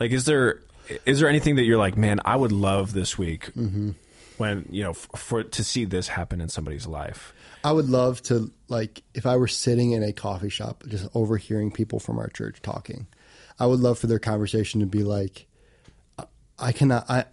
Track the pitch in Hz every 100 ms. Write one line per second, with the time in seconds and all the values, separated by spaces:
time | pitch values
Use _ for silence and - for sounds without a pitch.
0 | 120 127 143 143 120 - - - - -
1 | - 139 156 147 151 139 117 113 95 104
2 | 107 104 - 131 123 101 98 98 98 101
3 | 90 - 85 80 - 123 110 101 104 92
4 | _ - - - 107 101 - 98 95 -
5 | - - - 117 110 - 104 123 101 90
6 | - 87 - 87 82 - 76 69 80 76
7 | 71 - - - - - 147 160 135 127
8 | 127 123 - 117 107 - - 117 110 -
9 | _ - 127 127 123 - 123 120 120 113
10 | 104 101 101 95 101 - 113 - 127 104
11 | 101 120 110 110 - 110 104 - 110 110
12 | - 57 - - 53 - - - - -
13 | - _ _ - - - 123 127 123 117
14 | 113 110 110 104 104 110 101 107 95 104
15 | 101 101 98 - - _ _ _ _ _
16 | _ - - _ _ - 123 - 139 120
17 | - 127 -